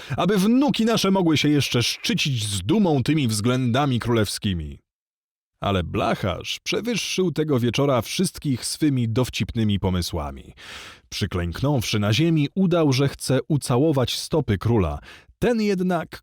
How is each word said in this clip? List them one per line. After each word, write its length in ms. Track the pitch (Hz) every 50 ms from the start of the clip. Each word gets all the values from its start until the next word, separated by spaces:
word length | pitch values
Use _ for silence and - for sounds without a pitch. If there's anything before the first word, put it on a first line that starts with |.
| - - 135
aby 220 | - 170 180 220 190
wnuki 460 | 185 220 240 262 294 269 - - 220
nasze 260 | 233 226 185 - 196
mogły 260 | 190 196 180 160 156
się 120 | 131 - 147
jeszcze 340 | 147 143 - - - 123 113
szczycić 640 | - - - - - 233 170 - 151 135 117 104
z 160 | 104 101 95 87
dumą 400 | 110 165 226 202 175 151 135 117
tymi 260 | - 151 160 135 113
względami 720 | 107 104 101 123 123 127 131 120 113 131 147 139 127 110
królewskimi". 800 | - 117 120 113 104 - - - - 104 92 85 78 71 69 - _ _ _ _ _ _ _ _ _ _ _ _ _ _ _ _
Ale 240 | - 101 98 92 85
blacharz 760 | 85 92 107 - - 185 - - 95 85 - - - - -
przewyższył 720 | - - 185 208 202 240 240 175 - - - 185 185 170 143
tego 280 | - 156 156 139 120
wieczora 420 | 117 120 104 - 139 143 131 120 -
wszystkich 640 | - - - 202 - - - - 147 127 113 -
swymi 440 | - - - 160 151 135 127 120 113
dowcipnymi 720 | 110 127 127 - - - 110 - - 117 110 104 101 92
pomysłami. 720 | - 95 92 90 85 - - 82 73 71 67 67 - - - - - - - - - - - - _ _
Przyklęknąwszy 920 | - - 104 92 - 92 87 85 80 - - 143 151 123 - - - 107
na 140 | 104 104 110
ziemi, 360 | - 156 170 165 156 143 139 -
udał, 380 | 196 190 175 175 170 160 143 127
że 160 | 127 143 139
chce 300 | - - - - 170 131 - -
ucałować 680 | 160 131 - - 127 120 147 165 151 131 120 - - -
stopy 400 | - - - 160 - - 104 92
króla. 400 | - 107 120 110 90 78 71 - - - - - - - _ _
Ten 220 | - 233 247 220
jednak 600 | 214 208 196 180 185 180 180 160 - - - -